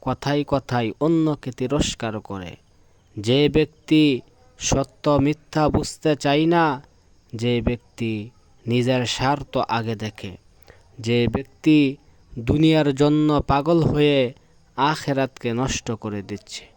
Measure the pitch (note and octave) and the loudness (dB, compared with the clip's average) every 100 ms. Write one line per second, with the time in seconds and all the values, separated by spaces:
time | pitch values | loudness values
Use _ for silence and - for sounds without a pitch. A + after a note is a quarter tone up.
0 | - B2+ - C#3+ C#3+ C#3 - B2+ A2+ - | -6 -6 -2 -2 0 -4 -2 -4 -2 -2
1 | D3 E3 D#3 D3 - B2 B2+ C#3+ - - | 0 2 0 -2 -8 -6 -4 -2 -2 -4
2 | A2+ A2 - G2 F2+ - _ _ _ _ | -8 -8 -10 -12 -12 -16 _ _ _ _
3 | _ - G#2 C3 D3 C#3+ D3+ _ - D#3 | _ -10 0 2 4 2 0 _ 0 4
4 | D3+ B2 - _ _ _ - C#3+ C#3 _ | 4 0 -6 _ _ _ -4 -4 -4 _
5 | - C#3+ C#3 D3+ _ D#3 D3+ C#3 - - | 0 2 2 -2 _ 0 2 0 -4 -4
6 | D#3 D3 C#3+ C#3+ D#3+ E3+ D#3+ C3+ - _ | -2 0 0 2 2 2 2 -2 -10 _
7 | _ _ _ A2+ A#2 A#2+ A2+ A#2+ _ - | _ _ _ -6 -2 0 0 -4 _ -8
8 | A#2 A2 G#2+ _ _ _ - A#2+ B2 B2+ | -6 -6 -8 _ _ _ -4 -2 0 0
9 | A#2+ - C3 D3 C#3 C3 - A#2 A2+ A2 | -2 -2 -2 -2 -4 -6 -2 -4 -4 -8
10 | G#2+ - G2+ F#2 _ _ _ - _ - | -8 -12 -16 -16 _ _ _ -20 _ -12
11 | A2 A#2+ C#3 - - _ - D3+ C#3 C#3+ | -2 2 2 -2 -8 _ 4 4 4 0
12 | _ _ _ - A#2 D3+ D#3+ D#3+ D3 C3+ | _ _ _ -12 -2 2 4 4 2 2
13 | D3 D3+ D3+ D3 C3+ C#3 C#3+ E3+ D3+ D3 | 2 4 2 0 2 0 2 2 2 2
14 | D3 C#3+ B2 C3 _ _ _ - C#3 D3+ | 2 4 0 -4 _ _ _ -2 -2 0
15 | - C3+ C3 - B2 A#2 C3 - - A2+ | -4 -2 -2 -4 -6 -4 -4 -4 -6 -8
16 | A2 G#2 G2 G#2 - - - | -6 -8 -10 -12 -12 -18 -18